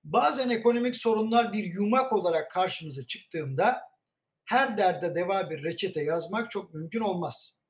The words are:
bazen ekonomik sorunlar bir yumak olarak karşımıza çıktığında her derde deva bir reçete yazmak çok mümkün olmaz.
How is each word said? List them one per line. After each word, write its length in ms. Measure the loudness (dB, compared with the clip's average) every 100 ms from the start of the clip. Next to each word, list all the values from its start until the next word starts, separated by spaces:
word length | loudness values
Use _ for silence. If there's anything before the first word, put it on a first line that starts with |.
bazen 460 | 0 2 2 2 0
ekonomik 460 | 2 2 2 0 0
sorunlar 580 | 0 2 4 2 2
bir 100 | -2
yumak 500 | -4 -2 2 2 2
olarak 380 | 0 2 0 0
karşımıza 560 | 0 0 -2 -10 -12 -8
çıktığında 720 | -10 -6 -6 -4 2 2 2 -8 _ _ _ _ _ 0
her 320 | 2 2 4
derde 380 | 2 2 -2 -2
deva 340 | 0 0 0
bir 140 | -4
reçete 400 | -4 -4 -4 -2
yazmak 480 | 0 0 -2 -4 -4
çok 220 | -6 -8
mümkün 260 | -10 -6 -2
olmaz. 640 | -2 -2 -4 -4 -8 _